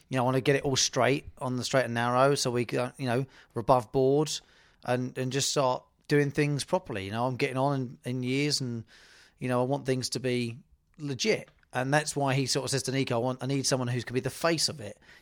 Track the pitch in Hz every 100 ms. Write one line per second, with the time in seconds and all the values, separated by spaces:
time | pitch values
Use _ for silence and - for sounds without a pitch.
0 | - 131 123 131 131 139 143 131 - -
1 | 123 143 - - 135 127 117 135 120 117
2 | 120 123 135 143 131 123 123 131 123 -
3 | 131 120 135 - - - 110 127 107 135
4 | 131 143 151 - - _ _ _ - 127
5 | 127 131 127 135 135 - 131 127 - _
6 | - 147 143 143 147 143 - 185 - 107
7 | 95 110 127 123 139 127 135 139 127 -
8 | - 127 123 135 147 139 127 117 110 -
9 | - - - - 127 123 127 139 135 131
10 | 117 131 127 123 120 117 - _ _ -
11 | 147 135 - 135 - _ _ 123 131 151
12 | 151 - 139 135 127 143 127 135 131 131
13 | 131 117 127 127 127 139 127 131 123 123
14 | 107 123 123 - 165 165 - - 104 -
15 | - -